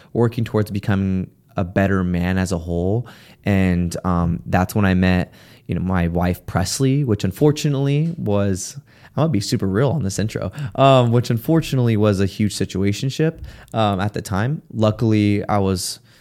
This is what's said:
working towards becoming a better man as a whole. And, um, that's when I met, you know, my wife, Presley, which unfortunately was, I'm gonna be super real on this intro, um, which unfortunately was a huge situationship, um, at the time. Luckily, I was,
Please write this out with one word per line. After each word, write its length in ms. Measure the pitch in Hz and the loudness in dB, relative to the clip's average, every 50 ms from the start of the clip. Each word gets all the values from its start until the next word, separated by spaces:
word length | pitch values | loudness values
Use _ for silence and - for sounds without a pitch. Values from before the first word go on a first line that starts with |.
| - - - | -16 -6 -2
working 300 | 113 120 117 - - 113 | 0 0 0 0 -2 -4
towards 280 | - - 107 104 - | -2 0 -2 -2 -2
becoming 580 | 101 104 - - 101 98 98 95 95 92 90 - - _ _ _ - | -4 -4 -2 0 0 0 0 0 0 -2 -4 -6 -10 _ _ _ -4
a 80 | - 98 | -4 -4
better 400 | 87 95 101 98 98 98 95 92 | -2 0 0 2 2 2 0 0
man 340 | 90 90 87 87 90 92 95 | 0 0 0 0 0 0 0
as 140 | 92 87 | 0 0
a 60 | 92 85 | -2 -4
whole. 500 | 82 85 85 85 87 92 104 120 123 - - - - - - _ - | -4 -2 -2 -2 0 0 0 -2 -4 -6 -12 -20 -20 -20 -18 _ -2
And, 540 | - 101 95 95 92 90 87 87 85 82 - - | 0 2 4 4 2 2 2 0 -2 -4 -4 -2
um, 380 | 92 90 87 87 85 85 85 - | 0 0 2 2 0 0 -2 -4
that's 300 | - 90 92 92 - - | -2 0 0 0 0 0
when 100 | 110 101 | 0 2
I 80 | 95 92 | 2 2
met, 400 | 90 92 92 92 90 87 - - - - - - - _ | 4 4 2 2 2 0 -2 -6 -16 -20 -20 -20 -16 _
you 80 | - 85 | -8 -6
know, 80 | 87 | -4
my 260 | 85 92 92 92 85 85 | -2 -2 0 0 0 0
wife, 380 | 82 87 87 90 90 - - | 0 0 0 0 -2 -4 -6
Presley, 580 | - - - 90 - - - 135 131 131 143 147 | -6 -4 -2 -2 -2 -2 0 0 0 2 0 0
which 200 | 123 104 98 - | 0 0 0 0
unfortunately 880 | 95 90 - 147 151 147 151 - 151 143 131 139 139 143 147 156 165 165 - | -2 -2 2 2 2 2 2 0 -2 0 0 0 0 0 0 0 -2 -4 -4
was, 640 | 127 107 101 101 101 101 95 92 - - - - - _ - - - - - | -2 0 0 0 2 0 -2 -2 -6 -10 -14 -16 -18 _ -20 -20 -20 -10 -4
I'm 80 | - 139 | -2 0
gonna 60 | 165 | 0
be 100 | 143 139 | 0 0
super 280 | 107 - - 110 101 95 | -2 0 -2 -2 0 0
real 220 | 92 104 139 135 | 0 2 2 2
on 140 | 110 160 92 | 0 0 -2
this 160 | 95 95 - | -4 -2 -2
intro, 320 | 98 113 - - - 95 - - 147 117 - | -4 -4 -4 -4 -6 -6 -8 -8 -10 -6 0
um, 360 | - 135 139 135 127 123 117 | 4 4 6 6 6 6 4
which 200 | 117 123 120 - | 2 2 2 0
unfortunately 680 | 123 113 - - 160 165 151 - - 131 123 117 113 104 | -2 -2 0 0 0 0 0 0 0 0 2 2 2 4
was 220 | 104 107 101 92 | 4 4 4 4
a 80 | 98 92 | 2 0
huge 280 | - - 107 104 - | 0 0 -2 -2 0
situationship, 880 | - - - - 92 98 101 101 - - 135 131 - 156 160 160 - - - - - - - - | -2 -4 -4 -2 -2 0 0 -2 -2 -4 -4 -2 0 0 0 -2 -4 -10 -16 -16 -18 -14 -6 -2
um, 260 | 113 110 104 101 92 | 0 0 2 0 0
at 140 | 95 104 - | -2 -2 -4
the 80 | - | -6
time. 400 | - - 95 92 107 127 151 160 - - | -6 -4 -2 -2 -2 -2 -2 -4 -8 -8
Luckily, 760 | - 110 107 107 104 - 120 113 110 107 104 104 101 101 - - | -4 0 2 2 2 2 2 2 4 4 4 2 2 0 0 0
I 100 | 104 104 | 0 0
was, 420 | 98 95 95 90 - - - - _ _ - _ | 2 0 0 -2 -4 -6 -10 -12 _ _ -20 _